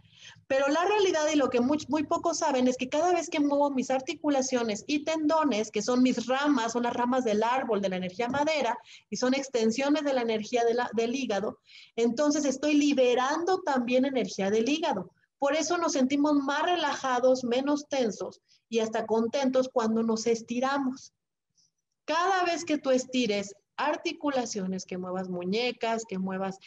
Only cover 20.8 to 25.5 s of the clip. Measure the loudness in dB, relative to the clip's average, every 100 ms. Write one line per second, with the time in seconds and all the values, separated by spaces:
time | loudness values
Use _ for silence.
20.8 | -2 -6 -14 _ _ _ _ _ _ _
21.8 | _ _ -4 0 2 2 0 -2 -2 -2
22.8 | 2 0 0 -2 0 -2 -4 -12 _ -4
23.8 | -2 -2 -4 -4 -2 -2 -4 -4 -4 -6
24.8 | -8 -8 -6 -6 -6 -4 -2